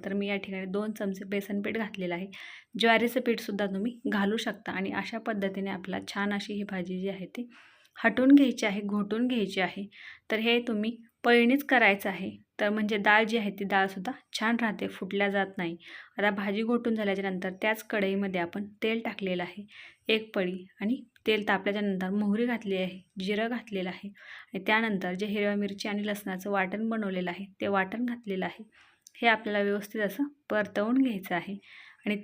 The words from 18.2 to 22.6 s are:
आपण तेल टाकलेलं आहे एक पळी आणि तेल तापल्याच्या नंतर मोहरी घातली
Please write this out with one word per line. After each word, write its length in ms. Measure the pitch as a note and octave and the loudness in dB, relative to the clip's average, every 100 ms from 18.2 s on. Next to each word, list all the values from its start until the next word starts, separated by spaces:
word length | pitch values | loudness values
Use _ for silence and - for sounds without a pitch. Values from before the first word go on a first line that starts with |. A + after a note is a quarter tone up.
| G3 F#3 | 0 -2
आपण 260 | E3+ G3+ G3+ - | -2 -4 -10 -4
तेल 180 | A3 A3+ | -2 -2
टाकलेलं 400 | A3+ G#3 F#3+ F3+ | -4 -6 -4 -2
आहे 220 | F3 - G3+ - - - - | -4 -10 -16 -18 -20 -10 -2
एक 220 | A3 A3 | -2 0
पळी 300 | G#3 F3+ F3+ F#3 - | -2 -2 -2 -10 -6
आणि 160 | G3+ C#4 - _ - | -2 -2 -6 _ 0
तेल 200 | G#3+ G#3+ | 2 2
तापल्याच्या 340 | F#3+ G3+ G3+ | 0 0 0
नंतर 280 | G#3 F#3+ F#3 | 0 0 0
मोहरी 360 | G#3 G#3 G#3 A#3+ | 0 2 2 0
घातली 300 | A#3 | -2